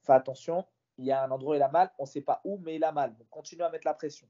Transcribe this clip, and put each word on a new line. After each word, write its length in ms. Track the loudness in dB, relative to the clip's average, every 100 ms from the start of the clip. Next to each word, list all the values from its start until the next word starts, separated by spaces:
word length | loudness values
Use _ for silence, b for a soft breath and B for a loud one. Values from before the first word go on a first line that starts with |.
« 0 |
Fais 100 | 8
attention, 520 | 6 6 -10 -4 -4 -4 _ _ -8
il 80 | -2
y 60 |
a 120 | 0
un 60 | 0
endroit 240 | -4 -2
où 20 | 2
il 60 |
a 80 | 4
mal, 200 | 4 2 0
on 60 |
sait 160 | -8 -6
pas 200 | -4 -4
où, 140 | -4 -8
mais 180 | -8 -2
il 80 |
a 80 | 0
mal. 240 | 0 -4 -6
Donc, 120 | _
continue 320 | -18 -18 -6
à 80 | -6
mettre 160 | -4 -6
la 80 |
pression. » 340 | -6 -8 -12 _